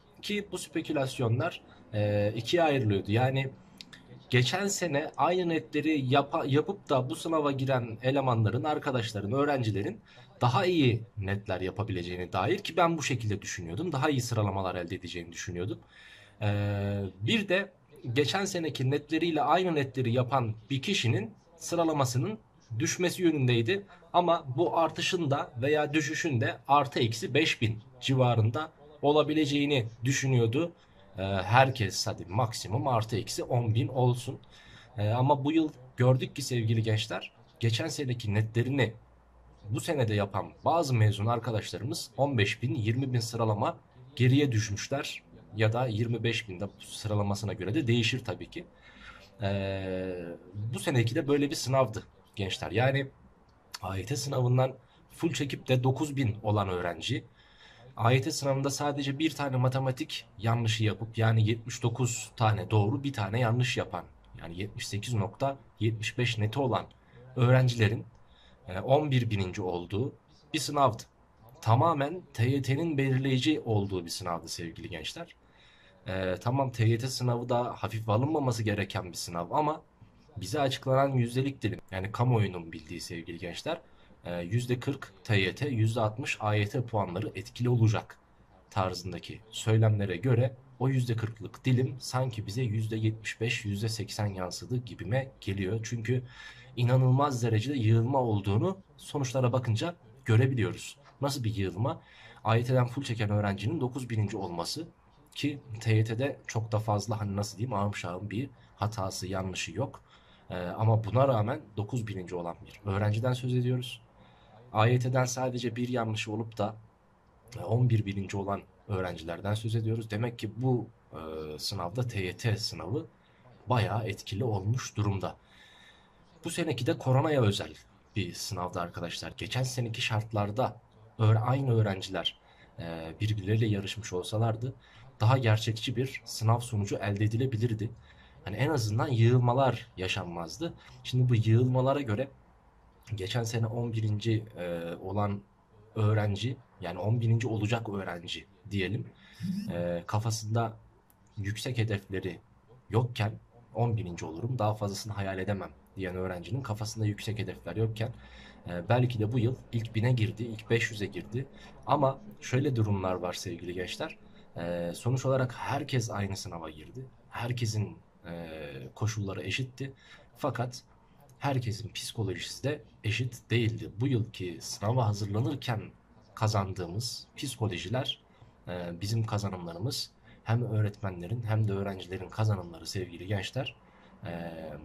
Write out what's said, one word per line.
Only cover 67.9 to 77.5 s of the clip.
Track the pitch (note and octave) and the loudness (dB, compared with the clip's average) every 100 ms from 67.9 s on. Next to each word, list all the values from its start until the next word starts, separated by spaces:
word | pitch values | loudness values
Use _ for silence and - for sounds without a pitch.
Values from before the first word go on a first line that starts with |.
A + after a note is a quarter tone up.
| A2 - - - - - - - | 2 -6 -18 -20 -20 -20 -20 -10
e, | F#2 | -8
on | G#2 C#3 D3+ | 4 4 6
bir | C3 A2 | 2 2
bininci | G2+ F#2 F2 | 0 -2 -2
olduğu | F2+ F2 F2 G2 C3 - _ - - | -4 -4 -2 -2 -2 -6 _ -20 -6
bir | D3+ | -4
sınavdı. | B2+ C#3+ C3+ A2 - _ _ _ - - | -2 4 4 2 -10 _ _ _ -20 -6
Tamamen | - A2+ E3 D#3 C#3 F3+ - | 2 6 6 4 0 -4 -12
T | - A#2 | -2 0
Y | C#3 | 0
T'nin | C3+ C3+ E3+ C#3+ | 0 0 0 0
belirleyici | C3+ C3 C3+ C3 C3 D3+ | 2 2 2 2 2 0
olduğu | - G#2 G2 F#2+ | 2 0 2 -4
bir | E2+ | -6
sınavdı | - F2+ E2+ E2+ | -8 -4 -6 -6
sevgili | - E2+ E2 E2 | -8 -8 -10 -12
gençler. | E2 D#2 - E3+ - _ _ - - - - - | -10 -10 -10 -14 -16 _ _ -20 -20 -20 -18 -8
Ee, | F#2+ F#2 F2+ | -4 -2 -2
tamam, | - C3 C3+ | -2 0 0
T | - A2 | 2 2
Y | A#2 | 4
T | C3 | 0
sınavı | B2+ B2+ A#2+ | -2 -2 -2
da | A#2+ | 0